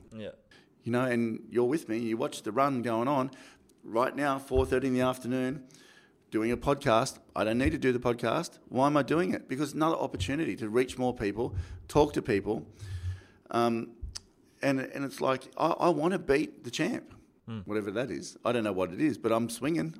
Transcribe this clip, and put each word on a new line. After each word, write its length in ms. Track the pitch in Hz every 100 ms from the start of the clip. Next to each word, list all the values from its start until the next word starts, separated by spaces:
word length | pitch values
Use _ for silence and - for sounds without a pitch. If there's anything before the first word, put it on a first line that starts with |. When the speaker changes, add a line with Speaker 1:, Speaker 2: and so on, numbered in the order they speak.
| -
Speaker 1:
Yeah. 160 | 113 101 - _ - _ _
Speaker 2:
You 80 | 113
know, 140 | 123 127
and 360 | 117 117 110 -
you're 160 | 113 123
with 220 | 160 -
me, 120 | 113
you 180 | 117 113
watch 240 | 147 -
the 80 | 110
run 300 | 110 139 127
going 260 | 120 113 127
on. 240 | 139 131 - - - _ _
Right 320 | - 110 127 143
now, 220 | 143 135
four 260 | 135 131 131
thirty 220 | 131 135
in 60 |
the 80 | 127
afternoon, 640 | 127 123 120 131 127 156 - - - - _ _ _
doing 200 | 110 113
a 60 | 120
podcast. 640 | 147 139 127 113 131 - - -
I 80 |
don't 140 | 107 117
need 140 | 143
to 60 | 151
do 140 | 127
the 80 | 120
podcast. 600 | 123 117 117 147 170 - -
Why 180 | 120 143
am 80 | 147
I 60 |
doing 300 | 127 156 185
it? 140 | - -
Because 260 | 135 143
another 240 | 151 156 -
opportunity 580 | 131 - 92 147 147 92
to 120 | 107
reach 280 | 117 127 127
more 160 | 127
people, 420 | 123 104 101 123 - - - -
talk 260 | 147 147
to 80 | -
people. 440 | - 101 101 120 - - 98 95 92 92 - - -
Um, 380 | 117 117 117 - - - - - _ _ _
and, 180 | 135 135
and 240 | 131 -
it's 160 | 135 -
like, 220 | 135 131 - -
I, 100 | 156
I 180 | - 165
wanna 300 | 151 165 185
beat 440 | 165 135 - -
the 80 | 123
champ, 420 | - 160 - - - - _ -
Speaker 1:
Hmm. 120 | 110 98
Speaker 2:
whatever 240 | 107 101
that 200 | 101 127
is. 260 | 76 - - -
I 60 |
don't 120 | 123
know 80 | 107
what 200 | 92 90
it 80 | 95
is, 160 | 151 107
but 140 | 113
I'm 180 | 113 117
swinging. 460 | - 139 165 165